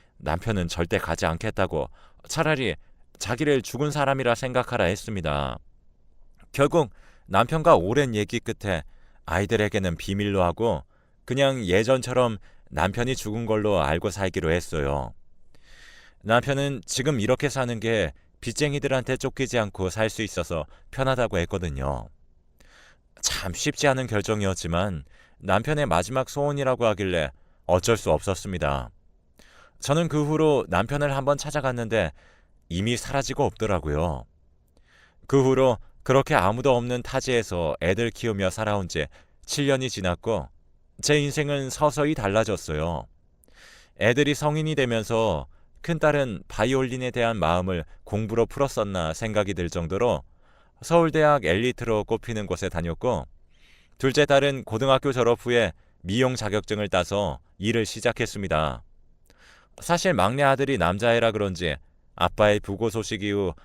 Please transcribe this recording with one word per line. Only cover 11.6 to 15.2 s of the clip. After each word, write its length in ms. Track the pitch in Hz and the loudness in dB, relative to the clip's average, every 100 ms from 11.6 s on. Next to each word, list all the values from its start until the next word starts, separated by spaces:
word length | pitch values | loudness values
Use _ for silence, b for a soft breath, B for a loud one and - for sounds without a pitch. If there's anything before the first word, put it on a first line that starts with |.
예전처럼 720 | 95 92 113 131 120 127 120 104 b b b | 2 4 4 2 2 2 2 0 b b b
남편이 460 | 67 92 117 120 127 | -2 0 0 -2 -2
죽은 300 | 107 110 113 | -4 -4 0
걸로 360 | 107 104 95 | 0 2 2
알고 280 | 71 82 98 | 2 0 -2
살기로 400 | 95 92 - 80 | -2 -2 -2 0
했어요. 640 | 87 - 80 69 71 60 - | 0 -2 -2 -2 -2 -6 -12